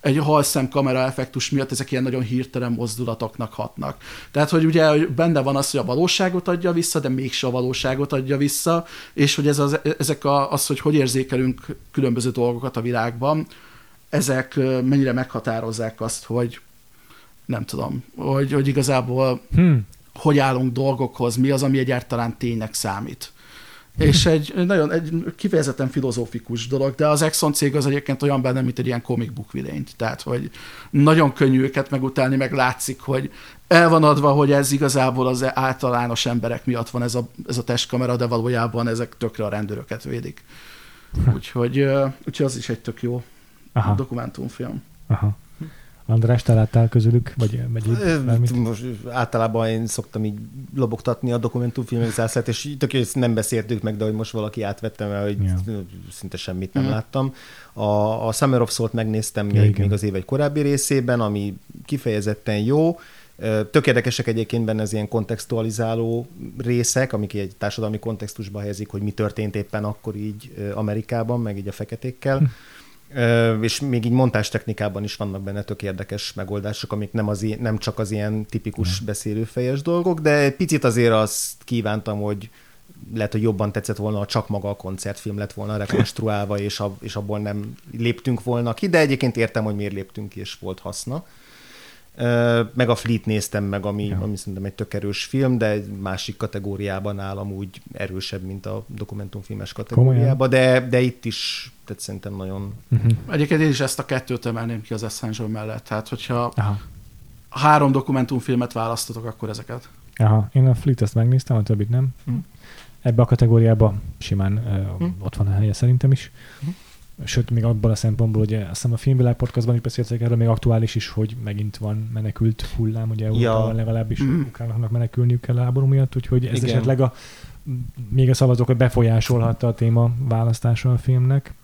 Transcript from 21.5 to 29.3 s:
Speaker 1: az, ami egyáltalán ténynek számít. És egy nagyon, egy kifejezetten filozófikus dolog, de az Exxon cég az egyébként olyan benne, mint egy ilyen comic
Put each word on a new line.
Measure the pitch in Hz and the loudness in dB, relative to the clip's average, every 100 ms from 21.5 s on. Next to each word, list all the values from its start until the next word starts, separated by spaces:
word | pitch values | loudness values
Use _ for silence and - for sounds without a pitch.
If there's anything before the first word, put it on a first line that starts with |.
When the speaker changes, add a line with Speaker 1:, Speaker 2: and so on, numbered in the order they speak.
Speaker 1:
az, | 135 | 4
ami | 135 135 | 2 2
egyáltalán | 127 123 - 117 117 117 | 2 -2 -2 -4 -4 -2
ténynek | 123 113 110 | -4 -2 -4
számít. | - 113 98 110 - - - - - - - - - | -4 -4 -4 -8 -12 -16 -18 -20 -20 -20 -20 -16 2
És | 156 147 170 | 6 6 6
egy | 160 147 185 175 | 4 2 0 2
nagyon, | 196 151 | 4 2
egy | 170 160 165 170 - | 0 -2 -4 -4 -4
kifejezetten | 202 175 139 127 131 | 0 2 0 -2 -2
filozófikus | 147 131 117 117 120 - 117 117 | 0 -2 -2 -4 -8 -6 -8 -4
dolog, | 135 135 | -2 -2
de | 120 151 | 2 2
az | 147 | 4
Exxon | 156 - 156 | 2 2 0
cég | 143 143 143 | 2 0 2
az | 139 | 0
egyébként | 139 143 131 | 0 -2 -2
olyan | 143 139 | 0 2
benne, | 127 127 | 0 0
mint | 127 123 | -2 -2
egy | 120 | -2
ilyen | 120 | -2
comic | - 120 110 | -2 -2 -2